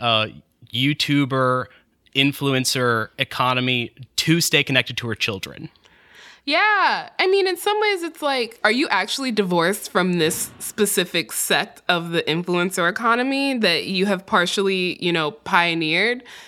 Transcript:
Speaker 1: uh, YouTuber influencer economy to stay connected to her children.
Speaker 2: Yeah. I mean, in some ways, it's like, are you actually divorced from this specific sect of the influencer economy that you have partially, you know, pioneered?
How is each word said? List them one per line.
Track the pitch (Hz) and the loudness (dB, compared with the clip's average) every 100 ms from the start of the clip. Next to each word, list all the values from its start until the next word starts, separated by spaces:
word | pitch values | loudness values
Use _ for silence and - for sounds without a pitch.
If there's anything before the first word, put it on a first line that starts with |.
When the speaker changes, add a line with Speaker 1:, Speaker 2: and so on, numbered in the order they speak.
Speaker 1:
uh, | - 110 110 - - _ - | 0 0 -2 -8 -20 _ -10
YouTuber | 117 135 143 - 143 139 131 127 127 127 - _ _ _ 135 | -2 0 0 0 0 0 0 0 0 -4 -14 _ _ _ 0
influencer | 139 135 139 131 135 135 123 113 110 - | 2 2 0 0 0 0 0 0 -2 -6
economy | 135 - 127 127 127 123 117 - 127 - | -6 0 0 0 0 0 -4 -10 -14 -4
to | - 170 | 2 2
stay | - 151 | 4 2
connected | 143 131 120 117 | 2 0 0 -4
to | 117 | -6
her | |
children. | 107 - 98 - 64 - _ - _ _ - - - | -4 -4 -4 -8 -12 -16 _ -20 _ _ -20 -20 -12
Speaker 2:
Yeah. | - 311 415 415 320 202 160 - | -2 2 2 4 2 0 -4 0
I | 370 | 2
mean, | 392 381 | 4 2
in | 359 | 0
some | 403 415 | 0 0
ways, | 427 392 | 0 0
it's | 339 - | -4 -4
like, | 294 262 226 - | -2 -2 -2 0
are | 214 | 0
you | 240 330 | 2 2
actually | 196 208 - 262 | 0 0 -2 -2
divorced | 214 196 175 165 202 - | 0 2 4 2 0 -2
from | 196 180 175 | 0 2 2
this | 160 170 - - | 2 0 -6 -10
specific | - - 208 - 180 170 - | -8 -2 0 0 -2 -2 -4
sect | - - 160 180 - - | -4 0 0 0 -6 -2
of | 175 170 | -2 0
the | 165 | -2
influencer | - 160 175 175 180 185 170 | 0 -2 0 0 0 0 -2
economy | 175 233 233 254 269 277 262 | 0 0 0 0 0 -2 0
that | 202 165 - | 2 0 -2
you | 190 202 | -2 0
have | 185 - | -2 0
partially, | 208 175 - 196 190 180 - | 0 2 0 0 0 -2 -2
you | 175 | -2
know, | 170 151 | 0 -2
pioneered? | - - 185 175 165 156 170 214 247 - - | -4 0 2 2 2 0 2 0 -2 -8 -20